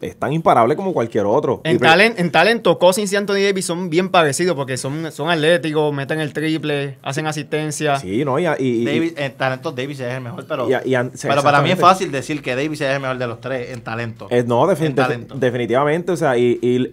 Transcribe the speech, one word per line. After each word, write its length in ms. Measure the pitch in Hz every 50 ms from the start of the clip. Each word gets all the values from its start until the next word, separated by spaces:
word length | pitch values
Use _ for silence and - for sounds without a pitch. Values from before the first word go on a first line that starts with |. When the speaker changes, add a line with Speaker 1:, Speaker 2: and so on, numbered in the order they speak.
Speaker 1:
es 140 | - - -
tan 160 | - - 113 143
imparable 420 | 165 160 - - 123 113 117 151
como 180 | - 196 190 170
cualquier 320 | 151 120 113 - 117 101
otro. 360 | 101 110 143 151 143 117 - -
Speaker 2:
En 100 | 156 160
Speaker 1:
Y 40 | -
pre- 100 | 123 151
Speaker 2:
talen-, 240 | 160 175 208 226 233 185
en 140 | 175 175
talento, 480 | - 165 170 202 233 233 - 185 170 170
Cousins 320 | 175 180 190 220 208 196
y 40 | 196
Anthony 260 | 202 208 196 202 196 196
Davis 220 | 202 196 190 180
son 240 | - 170 170 185 180
bien 200 | 151 170 190 185
parecidos 460 | - 185 165 147 131 - 175 180 170
porque 220 | 139 139 123 131 123
son, 340 | - 131 139 156 165 160
son 180 | - - 143 165
atléticos, 640 | 175 160 147 156 175 165 - 160 151 156 151 151 147
meten 260 | 139 139 120 160 156
el 120 | 156 143
triple, 680 | - 156 151 156 156 156 131 151 147 143 139 143 135 131
hacen 260 | - 135 135 151 156 156
asistencia. 720 | 151 156 139 - - 151 156 156 147 - 156 151 139 139
Speaker 1:
Sí, 260 | 139 92 95 117 151
no, 160 | 143 123 143
y 60 | 180
a-, 100 | 165 147 -
y, 240 | 135 131 120 113 117
y 20 |
Speaker 3:
Davis, 280 | 120 143 160 165 165 160 -
en 160 | 143 135 123
talento 380 | - 143 131 131 127 127 165
Davis 280 | 147 123 131 143 147 135
es 140 | 131 120 127
el 80 | 131
mejor, 240 | 127 117 113 - 135 -
pero, 220 | 156 139 123 117
Speaker 1:
y 40 | 131
a-, 120 | 123 -
y 100 | - 131
an-, 160 | 127 123 131 131
sí, 140 | - - 139
Speaker 3:
pero 160 | 139 143 135
para 180 | 147 143 139
mí 80 | 139 139
es 40 | 185
Speaker 1:
exactamente. 80 | 185
Speaker 3:
fácil 300 | 180 175 190 185 190 165
decir 300 | 139 135 127 - 156 147
que 140 | - 139 123
Davis 240 | 123 143 156 156 139
es 120 | 147 135 135
el 40 | 139
mejor 160 | 139 131 127 127
de 100 | 127 120
los 140 | 117 117
tres 300 | - 127 131 127 120 -
en 100 | 127 120
talento. 460 | 113 117 113 117 117 120 110 117 113 -
Speaker 1:
Eh, 140 | 120 123 123 117
no, 180 | 123 117 139 175
defin-, 180 | 196 147 160 156
Speaker 3:
En 80 | 135
talento. 400 | 139 131 127 143 120 110 - -
Speaker 1:
defi-, 40 | 135
definitivamente, 720 | 113 127 113 127 120 104 113 127 143 147 151 170 170 180
o 60 | 180 147
sea, 200 | 160 143 127 120
y, 220 | 123 123 120 117
y, 260 | - 123 123 123 127 -